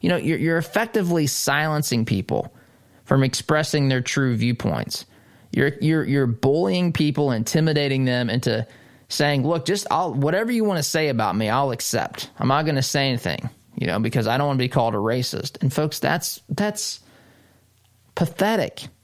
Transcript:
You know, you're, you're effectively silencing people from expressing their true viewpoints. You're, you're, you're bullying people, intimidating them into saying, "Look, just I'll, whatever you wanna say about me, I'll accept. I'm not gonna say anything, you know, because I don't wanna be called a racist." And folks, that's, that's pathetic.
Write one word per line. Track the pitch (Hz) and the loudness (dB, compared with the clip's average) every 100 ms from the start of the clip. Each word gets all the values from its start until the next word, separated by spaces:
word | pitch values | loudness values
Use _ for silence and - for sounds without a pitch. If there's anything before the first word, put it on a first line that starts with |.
You | 175 | 2
know, | 175 | 0
you're, | 127 160 | 0 0
you're | 160 165 | 2 0
effectively | 160 202 226 226 175 175 143 | 0 -2 0 0 2 2 0
silencing | - - 139 156 151 147 120 | -2 0 0 0 -2 0 0
people | 113 98 - 64 - - - _ _ - | 0 -2 0 -4 -4 -12 -20 _ _ -20
from | - 139 | 0 2
expressing | 135 - - 156 151 151 139 | 2 -2 0 0 2 0 2
their | 127 | 0
true | 123 - 131 117 | 0 0 0 2
viewpoints. | 117 120 - 73 - - - - - - - | 0 0 -2 -4 -6 -10 -14 -20 -20 -20 -6
You're, | - 139 - | 0 0 2
you're, | 151 160 | 0 2
you're | 123 139 127 | 2 2 2
bullying | 113 131 147 190 180 175 | 2 2 2 2 2 0
people, | - 151 143 143 | 2 0 2 0
intimidating | 117 113 160 160 151 143 135 | 0 0 2 2 2 2 2
them | 131 123 120 | 2 2 0
into | 113 120 110 113 - - - _ | 0 0 -2 -4 -12 -20 -20 _
saying, | - 147 143 131 | -2 2 2 0
"Look, | 170 | 0
just | - 202 - | 0 -2 0
I'll, | 156 180 | 0 0
whatever | 120 143 180 226 | 0 0 0 0
you | 240 | 0
wanna | 214 180 | 0 0
say | 143 160 151 | 0 0 0
about | 123 104 92 | 0 0 2
me, | 110 | 2
I'll | 120 139 | 2 0
accept. | 117 - 113 - - - - | -2 -2 -2 -4 -8 -14 -4
I'm | 131 | 0
not | 139 156 | 2 2
gonna | 143 | 0
say | 127 147 135 | 0 0 0
anything, | 123 90 76 - - _ - | 0 -2 -6 -8 -12 _ -6
you | 85 | -2
know, | 87 | 0
because | 113 127 107 | 0 0 0
I | 127 | 0
don't | 143 | 0
wanna | 135 | 0
be | 127 | 0
called | 135 117 | 2 0
a | 110 | 0
racist." | 107 123 127 - - - | 0 0 -2 -6 -8 -2
And | 135 | -2
folks, | - 151 - | 0 -2 -2
that's, | - 165 - - - | 0 0 -2 -10 -10
that's | - 208 208 - - _ - - _ _ _ _ _ _ _ _ | -4 -2 -2 -8 -10 _ -20 -20 _ _ _ _ _ _ _ _
pathetic. | - 165 - 196 220 143 - - _ | -2 -2 0 0 0 -2 -6 -20 _